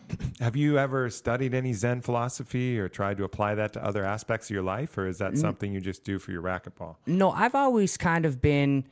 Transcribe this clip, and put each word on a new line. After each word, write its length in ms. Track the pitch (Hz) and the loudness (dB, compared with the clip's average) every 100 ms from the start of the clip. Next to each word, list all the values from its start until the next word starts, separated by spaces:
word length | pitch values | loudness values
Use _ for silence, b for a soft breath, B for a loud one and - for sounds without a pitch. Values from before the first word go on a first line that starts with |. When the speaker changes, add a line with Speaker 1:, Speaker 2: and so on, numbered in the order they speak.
| - - | -12 -8
Speaker 1:
<clears throat> 220 | - - | -6 -2
have 160 | 120 120 | -2 2
you 200 | 147 143 | 2 4
ever 320 | 135 135 123 | 2 0 -2
studied 440 | - - 120 131 | -4 -2 0 0
any 180 | 127 127 | 0 -2
Zen 300 | 107 120 123 | 0 0 0
philosophy 760 | 120 120 120 - 120 127 127 117 | 0 -2 -2 -6 -6 -2 0 0
or 120 | 92 | -2
tried 260 | - 101 101 | -2 -2 0
to 60 | |
apply 320 | 95 - 104 107 | -2 0 0 2
that 160 | 107 | 0
to 120 | 113 - | -2 -2
other 180 | 104 | 0
aspects 440 | 98 107 - 113 - | 0 -2 -2 -4 -2
of 40 | 101 | -2
your 80 | |
life, 340 | 92 101 156 - | -2 -2 -4 -4
or 100 | 95 | -4
is 120 | 90 | -2
that 120 | 95 | -2
Speaker 2:
N- 60 | 127 | 0
Speaker 1:
something 340 | 160 - 101 | 0 -2 -4
you 80 | 98 | -4
just 240 | 92 92 | -4 -6
do 160 | - 98 | -4 -4
for 120 | - | -4
your 80 | 90 | -6
racquetball? 560 | 87 90 - - 82 82 - | -4 -4 -6 -14 -14 -10 -2
Speaker 2:
No, 260 | 185 190 | 4 4
I've 240 | - 226 277 | 4 2 4
always 400 | 269 240 196 - | 4 4 2 2
kind 300 | 180 165 160 | 2 2 2
of 160 | 127 | 2
been, 420 | 151 143 139 139 135 | 2 4 4 2 -2